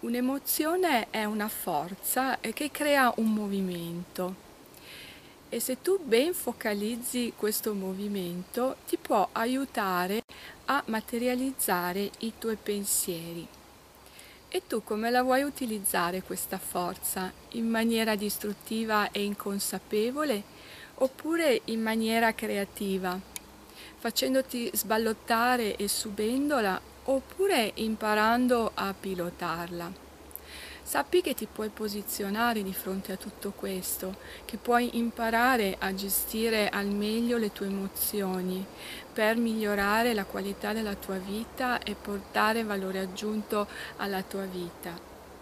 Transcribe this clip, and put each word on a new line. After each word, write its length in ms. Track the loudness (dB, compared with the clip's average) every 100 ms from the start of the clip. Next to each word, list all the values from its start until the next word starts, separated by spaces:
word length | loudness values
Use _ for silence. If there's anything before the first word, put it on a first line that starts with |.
Un'emozione 1080 | -2 0 2 0 0 2 4 4 4 4 2
è 140 | -2
una 240 | 0 0 -2
forza, 880 | -2 0 0 0 -6 -2 2 2 0
eh, 120 | -2
che 180 | -4 -4
crea 420 | 0 4 6 6 6
un 160 | 2
movimento. 1120 | 2 2 0 0 -2 -4 -6 -8 -4 -4 -4 -16 -20 -20 -20 -18 -16 -16 -18 -20 -20 -8
E 100 | -4
se 240 | -2 -2
tu 160 | 2 2
ben 320 | 4 4 4
focalizzi 1000 | 0 -4 -4 -2 0 -2 -2 -2 -2 -2
questo 400 | 0 -2 0 -2
movimento, 1000 | -2 -4 -4 -2 -2 -2 -4 -6 -2 -2 -2 -4
ti 100 | -4
può 300 | 2 4 4
aiutare 920 | 0 0 0 -2 -2 0 2 2 0 -4 -18 -18 -14 -2
a 140 | 0 0
materializzare 1200 | -4 -2 0 0 2 -2 -2 2 2 2 0 -2 -4
i 160 | -8 -4
tuoi 180 | -4 -4
pensieri. 920 | -2 -2 0 0 0 -4 -6 -10 -12 -16 -20 -20 -20 -20 -20 -20 -20 -20 -6
E 140 | -6 -2
tu 160 | -4
come 260 | -2 -2 2
la 120 | 4
vuoi 200 | 6 4
utilizzare 800 | 4 -2 -4 -2 0 2 2 0
questa 360 | -4 -6 -4 -6
forza? 720 | -4 -2 -2 -2 -4 -4 -4 -8 -10
In 180 | -2 0
maniera 460 | 2 4 4 2
distruttiva 960 | 2 0 -2 -4 -6 -4 -2 2 2 2
e 140 | 0
inconsapevole? 1160 | -2 -2 -2 -2 -2 -4 -2 0 0 0 0 0 -2 -18 -18 -16 -16
Oppure 680 | 0 0 0 -2 2 4 4
in 180 | 2 0
maniera 500 | 2 2 4 4 4
creativa? 840 | 2 -2 -2 -2 -4 -2 0 0 -4 -6 -12 -12 -20 -20 -18 -18 -6
Facendoti 720 | -2 0 2 2 2 -2 -2
sballottare 1040 | -2 0 2 2 -2 0 2 4 4 2 -2
e 120 | -2
subendola? 920 | -2 -4 -2 0 2 2 4 4 2 -4 -10
Oppure 680 | 0 0 0 0 4 4 2
imparando 960 | 0 -2 0 2 4 6 6 6 4 4
a 220 | 0 -4 -4
pilotarla? 1080 | -6 -2 -4 -4 -4 -4 -6 -6 -8 -10 -16 -20 -16 -16 -14 -14 -14 -14
Sappi 380 | -2 -2 4 4
che 140 | 4
ti 140 | -4 -6
puoi 160 | -4 -6
posizionare 960 | -4 -4 -4 -6 -4 -2 2 2 2
di 100 | -2
fronte 380 | -4 -4 -4 -4
a 60 | -8
tutto 340 | -8 -8 -8
questo, 680 | -6 -6 -4 -4 -4 -6 -8 -14 -14
che 120 | -10 -8
puoi 400 | 4 4 4 0
imparare 800 | -2 0 2 4 6 6 4 2
a 120 | -2
gestire 760 | -2 0 -2 0 0 2 4 2
al 180 | 2 0
meglio 520 | 0 0 2 2 2
le 140 | 0
tue 140 | -2 -4
emozioni 1000 | -2 -4 -2 -2 0 0 0 -2 -4 -6 -10 -12 -12 -8
per 240 | 0 2 4
migliorare 800 | 2 2 2 2 4 4 4
la 100 | 2
qualità 480 | -2 -4 -4 -4 -4
della 220 | -2 -2
tua 220 | -4 -4 -6
vita 640 | -4 -6 -6 -4 -2 -2
e 160 | -2 -6
portare 600 | -6 -6 -2 2 2 2
valore 380 | 0 -2 -2 -2
aggiunto 640 | -4 -4 -2 -2 0 0 0 -4 -12 -6
alla 260 | -4 -4
tua 220 | -4 -6
vita. 720 | -6 -6 -8 -10 -12 -12 -14 -18 -18 -18